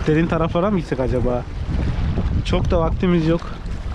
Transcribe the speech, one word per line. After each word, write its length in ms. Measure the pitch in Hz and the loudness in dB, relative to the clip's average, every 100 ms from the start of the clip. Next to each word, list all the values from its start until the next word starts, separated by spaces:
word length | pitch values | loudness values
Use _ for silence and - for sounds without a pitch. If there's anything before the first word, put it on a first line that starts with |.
| - | 2
derin 200 | 156 160 | 2 2
taraflara 440 | 165 165 170 196 | 0 0 2 2
mı 80 | 190 | 0
gitsek 200 | - 131 | -2 -2
acaba? 440 | 123 123 123 123 - - - - - - - - - - - | 0 2 0 0 -4 -6 -4 -2 0 0 0 0 0 0 0
Çok 260 | 180 - | 0 2
da 80 | 180 | 2
vaktimiz 480 | 160 - 185 175 156 | 2 2 2 4 2
yok. 140 | 170 - - - - - | 0 -2 -10 -8 -6 -6